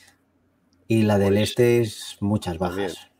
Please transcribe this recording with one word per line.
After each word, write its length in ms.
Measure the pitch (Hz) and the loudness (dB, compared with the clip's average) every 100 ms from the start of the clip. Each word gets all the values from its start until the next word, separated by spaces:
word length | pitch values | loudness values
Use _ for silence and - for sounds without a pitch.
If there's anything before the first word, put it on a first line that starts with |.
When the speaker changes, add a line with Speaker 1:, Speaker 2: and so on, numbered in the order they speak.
| _ _ _ _ _ _ _ _ - | _ _ _ _ _ _ _ _ -2
Speaker 1:
Y 160 | 113 | 2
la 160 | 107 101 | 4 2
del 160 | 98 101 | 2 2
Speaker 2:
Pues, 140 | 107 | 0
Speaker 1:
este 320 | - 120 120 | 2 4 4
es 360 | 113 - - - | 0 -6 -16 -8
muchas 360 | 101 104 - 85 | -2 -2 -4 -6
Speaker 2:
también. 320 | 92 95 95 | -6 -4 -6
Speaker 1:
bajas. 220 | 82 - _ | -8 -18 _